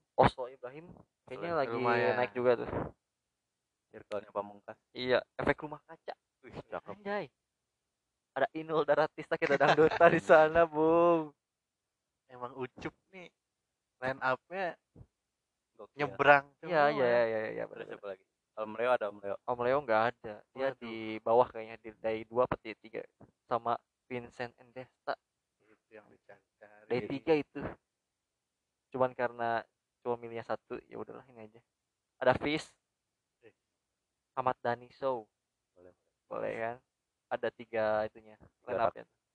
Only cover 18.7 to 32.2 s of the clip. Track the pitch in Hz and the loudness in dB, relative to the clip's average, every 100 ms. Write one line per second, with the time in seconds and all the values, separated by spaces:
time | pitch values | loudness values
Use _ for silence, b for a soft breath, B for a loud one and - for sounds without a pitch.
18.7 | 110 123 123 104 101 98 98 - 120 120 | -2 0 0 -2 -6 -10 -8 -6 -4 0
19.7 | 139 135 110 117 - 110 104 _ 123 135 | 0 2 2 2 -2 -12 -14 _ -6 -6
20.7 | 127 117 113 110 110 113 120 123 113 110 | -6 -10 -10 -8 -6 2 4 4 -2 -14
21.7 | 113 113 107 110 110 110 117 127 - 110 | -16 -18 -8 -6 -4 -4 -2 0 -2 -8
22.7 | - 110 117 - _ - _ _ 120 117 | -14 -12 -14 -14 _ -20 _ _ -4 -2
23.7 | 117 - _ _ 123 120 - 120 120 123 | -6 -8 _ _ -12 -12 -12 -12 -12 -20
24.7 | 127 127 _ - - _ _ _ _ _ | -20 -20 _ -10 -10 _ _ _ _ _
25.7 | 107 _ 110 95 98 - 98 _ _ 104 | _ _ -20 -20 -20 -20 -20 _ _ -20
26.7 | 104 107 123 104 135 160 151 - 143 135 | -20 -6 -6 -6 -6 0 0 0 -10 -12
27.7 | - _ _ _ _ _ _ _ _ _ | -14 _ _ _ _ _ _ _ _ _
28.7 | _ _ 131 127 127 120 120 117 113 - | _ _ -2 -2 0 -6 -4 -4 -4 -6
29.7 | _ _ _ 123 120 117 117 113 113 _ | _ _ _ -6 -6 -8 -12 -8 -10 _
30.7 | 123 - 113 110 117 131 120 110 117 _ | -14 -12 -14 -14 -16 -20 -20 -20 -20 _
31.7 | _ _ _ _ _ | _ _ _ _ _